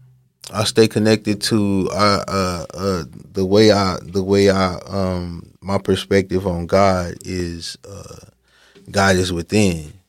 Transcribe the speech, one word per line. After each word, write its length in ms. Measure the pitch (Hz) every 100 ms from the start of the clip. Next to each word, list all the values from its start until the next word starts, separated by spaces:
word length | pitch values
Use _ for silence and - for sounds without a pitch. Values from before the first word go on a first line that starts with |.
| _ _ _ _ -
I 100 | 98 104
stay 220 | - 113
connected 540 | 113 107 110 - 101
to, 440 | - 113 101 98 90
uh, 320 | 92 104 101 -
uh, 380 | 98 92 87 -
uh, 300 | 80 98 92 65 - -
the 140 | 98 95
way 260 | 101 110
I, 260 | 101 95 87
the 220 | - 95
way 260 | 95 101 98
I, 260 | 95 95 85 -
um, 680 | 98 92 90 87 85 - _
my 160 | 90 98
perspective 680 | - 95 - 98 95 95 95
on 200 | 87 85
God 480 | 98 98 92 87 -
is, 540 | - 92 87 85 82 - 101
uh, 380 | 95 87 - - _ _ _ _ _ -
God 260 | 98 98 92
is 160 | 92
within. 640 | 85 82 104 101 82 76 -